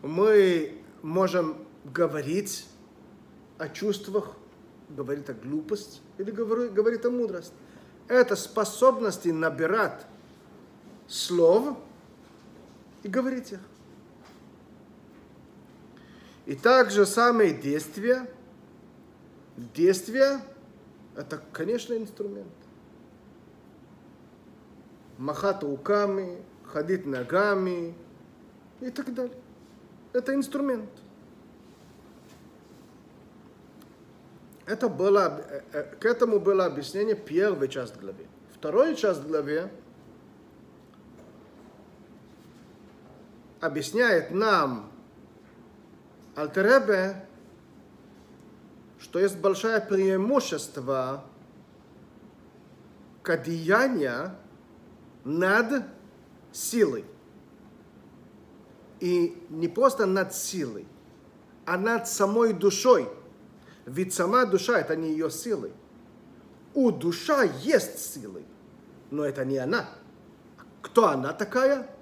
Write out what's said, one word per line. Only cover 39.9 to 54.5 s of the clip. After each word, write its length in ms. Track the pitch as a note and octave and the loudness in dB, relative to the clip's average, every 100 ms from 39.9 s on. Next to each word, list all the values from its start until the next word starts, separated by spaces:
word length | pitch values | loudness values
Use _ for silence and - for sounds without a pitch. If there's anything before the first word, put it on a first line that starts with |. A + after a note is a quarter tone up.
| - - - - - - - - - - - - - - - - - - - - - - - - - - - - - - - - - - - - - | -20 -20 -20 -20 -20 -20 -20 -20 -20 -20 -20 -20 -20 -20 -20 -20 -20 -20 -20 -20 -20 -20 -20 -20 -20 -20 -20 -20 -20 -20 -20 -20 -20 -20 -20 -20 -6
объясняет 720 | D#3+ D3 C#3 A3 A#3+ F3 - | -6 -4 -4 0 2 2 0
нам 600 | F3+ A3 F#3 C#3 A#2 G#2 - - - - - - - - - - - - - - - | -2 2 2 2 -4 -12 -20 -20 -20 -20 -20 -20 -20 -20 -20 -20 -20 -20 -20 -16 -8
Альтер 300 | D3 F#3 G3+ | -4 0 6
Ребе, 600 | C4 G#3+ G3 F#3+ G3 - - - - - - - - - - - - - - - - - - | 6 6 0 0 -6 -16 -20 -20 -20 -20 -20 -20 -20 -20 -20 -20 -20 -20 -20 -20 -20 -20 -20
что 200 | - F3 | -8 0
есть 180 | G3 F3+ | 0 2
большое 420 | F#3+ F#3+ A3+ A3 | 0 0 0 0
преимущество 1400 | G#3+ G3 F#3+ F#3+ G#3 C#4 - D#3 - D3 B2 C3+ B2+ C#3 C#3+ - - - - - - - - - - - - - - - - - - - | 0 0 2 2 2 2 2 -6 -6 -8 -2 -2 -2 -6 -12 -20 -20 -20 -20 -20 -20 -20 -20 -20 -20 -20 -20 -20 -20 -20 -20 -20 -20 -10
к 60 | - | -4
одеянию 1080 | E3 B2+ E3 D#3+ G#3+ C4 A3 C3+ A#2+ F3+ F#3+ - | -2 -2 -4 2 2 2 0 -2 -4 -8 -12 -20